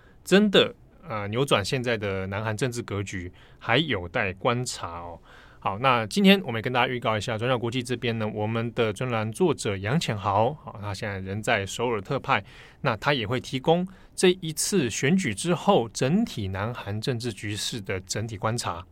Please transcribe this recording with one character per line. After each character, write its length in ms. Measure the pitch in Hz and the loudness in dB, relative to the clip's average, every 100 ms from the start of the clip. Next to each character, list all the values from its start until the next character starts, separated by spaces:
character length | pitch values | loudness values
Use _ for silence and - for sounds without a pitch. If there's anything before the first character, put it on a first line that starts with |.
| - - | -20 -18
真 260 | - 190 214 | 4 4 6
的， 240 | 185 110 - - - - | 6 4 0 -20 -20 -10
呃， 200 | 107 101 | -6 -2
扭 160 | 117 | -2
转 200 | 139 120 | 2 2
现 160 | 98 135 | 2 -2
在 160 | 120 113 | -2 -2
的 300 | 101 95 95 | -2 -4 -4
南 160 | 98 | -4
韩 140 | 110 107 | -4 -2
政 120 | 131 | -2
治 120 | 120 | -4
格 180 | - 101 | -4 -4
局， 320 | 98 95 90 - - - | -4 -8 -10 -14 -20 -8
还 180 | - 123 | 0 0
有 300 | 160 98 87 | 2 -2 -4
待 240 | 127 101 | -2 -2
观 320 | 92 127 120 | -2 0 0
察 340 | 123 - 90 85 | -2 -8 -10 -10
哦。 220 | 85 82 - - - - | -12 -14 -18 -20 -20 -8
好， 180 | 104 98 | -6 0
那 260 | 135 120 107 | 4 4 2
今 140 | 202 | 4
天 160 | 196 196 | 6 6
我 80 | 127 | 2
们 60 | 113 | -4
也 40 | |
跟 80 | 123 | 0
大 80 | 123 | 2
家 120 | 131 | 0
预 80 | 123 | 0
告 160 | 123 107 | 0 0
一 40 | |
下， 180 | 110 107 | -2 -2
转 100 | 123 | 0
角 80 | 123 | 0
国 140 | 120 | 0
际 120 | 127 | -4
这 140 | 120 120 | -4 -4
边 220 | 120 113 | -2 -2
呢， 120 | 107 | -2
我 120 | 107 107 | -2 -2
们 240 | 117 117 | -2 -2
的 180 | 117 110 | 0 0
专 180 | 101 127 | 0 -2
栏 220 | 113 110 | -2 -2
作 220 | 110 180 | 2 2
者 200 | 120 113 95 | 2 -2 -2
杨 200 | 101 165 | 0 0
浅 160 | - | 0
豪， 380 | 107 104 98 117 | -2 2 4 2
好， 260 | 151 120 104 | 0 -10 -10
他 100 | 104 | -8
现 160 | 95 107 | -6 -6
在 100 | 98 | -6
人 220 | 95 104 | -6 -4
在 220 | 107 110 | 0 0
首 220 | 98 - 123 | 0 -2 0
尔 160 | 107 | 0
特 160 | - 135 | -2 -4
派， 240 | - 117 - - - - | 0 0 -2 -14 -20 -4
那 120 | 139 110 | -2 0
他 160 | 143 | 0
也 120 | 143 101 | 0 0
会 140 | 127 | -2
提 180 | - 131 | -4 0
供 280 | 160 170 185 - - | 4 4 2 -8 -14
这 160 | - 185 185 | 2 4 4
一 100 | 160 | -2
次 380 | 156 - 196 120 | -4 0 2 2
选 260 | - 139 190 | 2 4 4
举 180 | 156 | 2
之 200 | 95 170 | -2 0
后 340 | 175 202 175 113 | 2 4 4 4
整 340 | - 131 196 | 0 2 4
体 260 | 233 120 95 | 2 -2 -4
南 260 | 95 107 | -2 -4
韩 260 | 117 - 107 | -6 -6 -4
政 180 | 135 117 | -2 -2
治 140 | 120 | -4
局 240 | 98 104 104 | -6 -6 -4
势 240 | - 123 | -4 -6
的 180 | 95 95 | -4 -6
整 260 | 92 110 113 | -4 -6 -6
体 100 | 101 | -4
观 180 | 110 117 | -2 -2
察， 260 | 101 85 - | -4 -6 -10